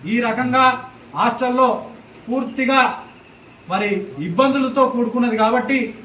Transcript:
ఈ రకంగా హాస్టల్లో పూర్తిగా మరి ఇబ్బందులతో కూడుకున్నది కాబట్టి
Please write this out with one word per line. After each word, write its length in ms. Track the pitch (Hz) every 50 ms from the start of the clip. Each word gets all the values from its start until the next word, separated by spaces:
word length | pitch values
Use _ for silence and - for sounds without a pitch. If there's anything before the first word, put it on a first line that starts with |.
| - 175
ఈ 40 | 220 240 233 226
రకంగా 360 | 220 240 254 247 247 262 262 262 254 - - - - - - - - -
హాస్టల్లో 500 | 214 240 233 - 254 247 247 262 262 233 214 - - - - - - - - - -
పూర్తిగా 540 | 220 240 269 254 - - 269 262 240 269 262 - - - - - - - - - - - - - - - - - 156
మరి 180 | 180 196 208 202 196 185 - - - 139 156 175
ఇబ్బందులతో 540 | 170 214 269 269 269 277 262 254 - 277 254 - -
కూడుకున్నది 420 | 240 240 220 - 247 240 240 220 214 214
కాబట్టి 340 | 220 240 247 226 208 269 262 226 - - - -